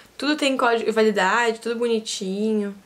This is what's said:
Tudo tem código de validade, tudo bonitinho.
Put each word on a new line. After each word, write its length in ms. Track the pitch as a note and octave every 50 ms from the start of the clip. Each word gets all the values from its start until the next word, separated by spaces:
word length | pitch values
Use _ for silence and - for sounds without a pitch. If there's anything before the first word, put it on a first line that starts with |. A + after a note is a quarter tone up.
| - - _
Tudo 200 | - C4 D4 D4+
tem 180 | D4+ D4 C4+ C4
código 300 | A#3 B3+ A#3 A#3 A3+ G#3+
de 60 | A3
validade, 680 | G#3+ A3 A3 A3 G3 G3+ F#3 F#3 G#3 A#3 A#3+ A3+ A3 A3+
tudo 160 | - A3+ A#3
bonitinho. 1000 | A3+ A#3+ A#3 A3+ A3 A3 - - - G3+ F#3+ F#3+ G3+ G#3+ A3 A3 G#3+ G3+ G3+ G3+ G3+ -